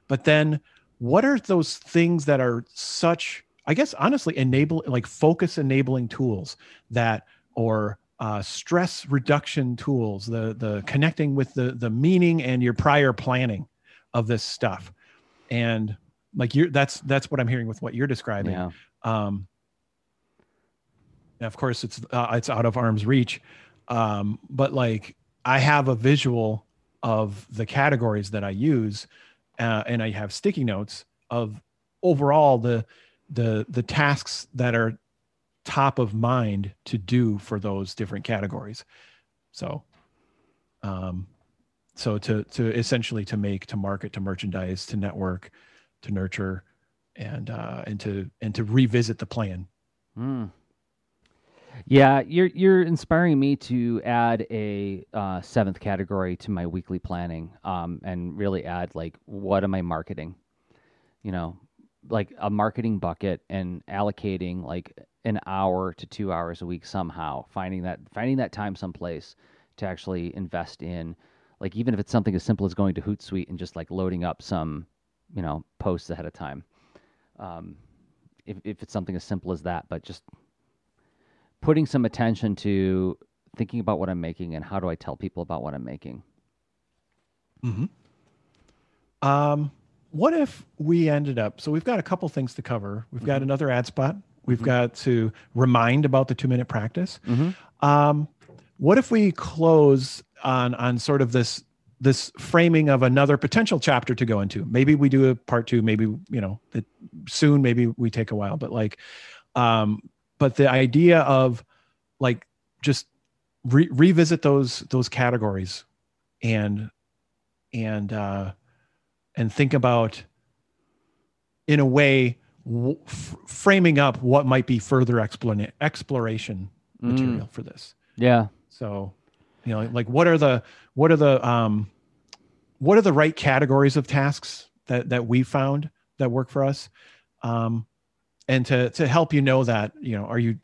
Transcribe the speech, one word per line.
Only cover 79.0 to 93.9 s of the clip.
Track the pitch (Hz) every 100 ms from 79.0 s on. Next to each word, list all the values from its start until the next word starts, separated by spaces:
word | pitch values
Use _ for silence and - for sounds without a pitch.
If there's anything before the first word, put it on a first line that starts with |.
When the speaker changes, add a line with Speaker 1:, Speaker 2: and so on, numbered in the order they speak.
| 90 90
Speaker 2:
as |
simple | - 95 90
as | 85
that, | 82 87 -
but | 82
just | - 87 _ _ _ _ _ _ _ _ _ _ _ _ _ _
putting | - 156 151
some | 135
attention | 117 - 117 101 113
to | 98 104 98 95 92 92 - _ _ _ -
thinking | 113 120
about | 104 87
what | 92
I'm | 90
making | 82 82 87
and | 80
how | 76 98
do | 90
I |
tell | 82 - 69
people | 95 -
about | 85 78
what | 69
I'm | 69
making. | 60 71 - 62 - _ _ _ _ _ _ _ _ _ _ _ _ _
Speaker 1:
Mm-hmm. | 123 104 175 _ _ _ _ _ _ _ _ _ _ _ _ - 139
Um, | 143 147 147 147 - _ _ _
what | 156 254
if | 330 285 - - -
we | 151 170 160
ended | 147 143 120
up, | 104 -
so | -
we've | 156
got | 202 220
a |
couple | - 185 160
things | - 127
to | -
cover. | - 120 101 104 113
We've | 127
got | 120 139
Speaker 2:
Mm-hmm. |
Speaker 1:
another | 135 135 147
ad | 123
spot. | 120